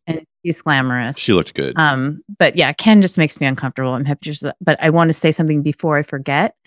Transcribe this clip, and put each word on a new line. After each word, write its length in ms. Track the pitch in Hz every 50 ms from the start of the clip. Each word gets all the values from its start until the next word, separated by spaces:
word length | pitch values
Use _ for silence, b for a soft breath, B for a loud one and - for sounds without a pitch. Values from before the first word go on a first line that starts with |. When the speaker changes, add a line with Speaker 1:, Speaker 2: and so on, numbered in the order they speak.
| _
Speaker 1:
And 160 | - 160 160 - _ _ _ -
she's 160 | 175 160 -
glamorous. 560 | - 156 147 135 131 131 123 123 117 117 135 -
Speaker 2:
She 140 | - -
looked 220 | 104 87 80 - -
good. 220 | - 69 65 - 160
Speaker 1:
Um, 440 | 160 147 139 131 131 143 151 - - - 202 -
but 160 | 175 143 -
yeah, 160 | - 151 131 151
Ken 260 | - - 220 220 208
just 160 | 190 180 - -
makes 220 | 160 147 - -
me 60 | 147
uncomfortable. 460 | 135 135 127 - 131 - - 131 127 127
I'm 100 | 123 143
happy 280 | 139 143 - - 156
to, 220 | 147 - - 143 - -
but 200 | 180 - 151 -
I 80 | - 160
want 180 | 156 170 165 160
to 40 | 156
say 160 | - - 165
something 320 | 151 - 165 156 151 147
before 340 | 143 151 151 - - 160 151 147
I 40 |
forget. 520 | 147 - - 135 135 - 139 147 190 - - _ b